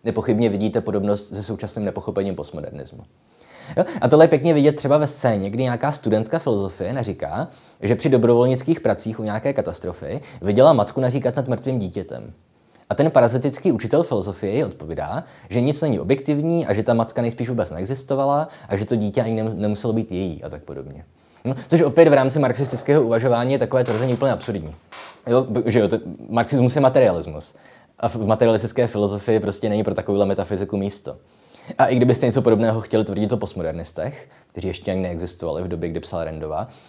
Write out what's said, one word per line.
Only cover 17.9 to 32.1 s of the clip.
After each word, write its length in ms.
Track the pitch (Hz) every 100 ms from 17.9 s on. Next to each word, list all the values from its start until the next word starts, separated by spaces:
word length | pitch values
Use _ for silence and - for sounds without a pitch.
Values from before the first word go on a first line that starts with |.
| 131 - 135 139 143 156 - -
a 80 | 98
že 80 |
to 120 | 110 120
dítě 260 | 104 113
ani 200 | 113 113
nem-, 120 | 110
nemuselo 380 | 98 107 104 120
být 200 | 113 110
její 320 | 90 95 73
a 40 | 76
tak 140 | 76
podobně. 420 | 73 69 69 71 - _ _ _
No, 100 | 120 131 -
což 120 | 165
opět 280 | 143 165 156
v 40 |
rámci 260 | 139 131 147
marxistického 640 | 131 120 135 120 - 147
uvažování 500 | 117 117 127 120 127
je 60 | 139
takové 260 | 131 131
tvrzení 300 | 120 107 131
úplně 180 | 120 135
absurdní. 420 | 113 - 101 78 78 _ - - - -
Jo, 200 | 127 131
b-, 140 | 117 110
že 120 | 113
jo, 100 | 101
to, 100 | 110 - - 55
marxismus 460 | 113 117 139 123
je 60 | 143
materialismus. 760 | 135 127 117 87 80 76 - _ - - _ _
A 100 | 90
v, 60 |
v 120 | 110 107
materialistické 600 | 110 117 110 110 - 117
filozofii 540 | 104 104 101 101 110
prostě 280 | 101 98 113
není 160 | 104
pro 100 | 104
takovouhle 320 | 98 101 101 98
metafyziku 500 | 98 95 98 98 101
místo. 400 | 98 - - - _ _ _ - - -
A 80 | 131
i 100 | 127
kdybyste 300 | 123